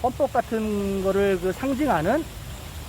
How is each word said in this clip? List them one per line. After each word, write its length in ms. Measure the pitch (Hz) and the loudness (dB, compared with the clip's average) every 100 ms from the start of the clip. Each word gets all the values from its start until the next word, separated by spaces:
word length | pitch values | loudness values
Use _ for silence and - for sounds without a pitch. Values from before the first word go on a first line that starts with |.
헌법 300 | 247 - 269 | -2 0 0
같은 720 | 247 - 220 214 208 196 196 | 0 0 -2 0 0 0 0
거를 340 | 190 190 202 185 | 2 2 4 2
그 100 | 185 | 0
상징하는 720 | 175 269 262 294 165 165 285 - - - - - - | -2 -2 0 2 2 2 2 -2 -8 -12 -12 -12 -12